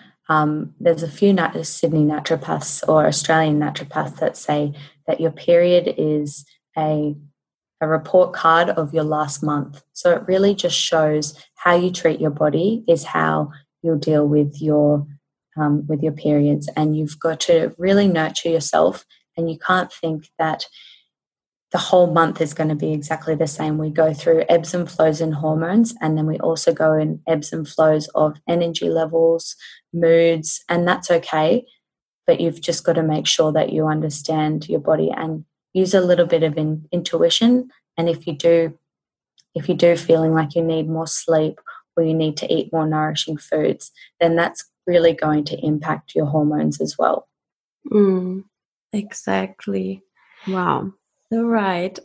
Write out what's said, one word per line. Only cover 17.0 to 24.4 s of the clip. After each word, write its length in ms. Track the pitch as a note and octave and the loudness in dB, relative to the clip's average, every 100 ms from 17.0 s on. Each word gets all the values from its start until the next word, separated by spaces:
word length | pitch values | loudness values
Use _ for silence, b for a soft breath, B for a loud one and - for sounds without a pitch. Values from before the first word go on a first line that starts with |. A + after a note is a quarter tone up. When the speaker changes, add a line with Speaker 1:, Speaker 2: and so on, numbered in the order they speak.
| D3+ - | -4 -4
Speaker 1:
got 220 | E3 D#3 | -4 -4
to 340 | - E3 D3+ - | 2 2 2 -2
really 280 | F#3 G3+ G3+ | 2 4 4
nurture 420 | E3 D#3+ D#3 E3+ | 2 -2 -4 -2
yourself, 560 | E3 D3 - E3+ - _ b _ - | -2 0 2 2 0 _ b _ -6
and 140 | E3 | -6
you 80 | D#3+ | -4
can't 340 | - F#3 F3 | -2 -2 -2
think 380 | - E3 D#3 - - | -6 -6 -6 -10 -4
that 280 | D#3+ - - B B B B _ _ _ _ _ _ | -4 -4 -10 B B B B _ _ _ _ _ _
the 60 | F3 | -4
whole 280 | - F#3 F3 | 4 4 6
month 340 | D#3+ D#3+ - | 4 2 0
is 140 | D#3 | -6
gonna 220 | - D#3 D3+ | -2 -2 -2
be 160 | D#3+ | -2
exactly 420 | D3+ C#3+ D#3+ - | -4 -6 -6 -4
the 120 | D3+ D#3 | -2 -2
same. 300 | - D#3 D3+ | -2 -4 -2
We 120 | D#3 | -2
go 220 | D#3 D#3+ | 0 0
through 300 | D3 E3+ D#3+ | 0 2 2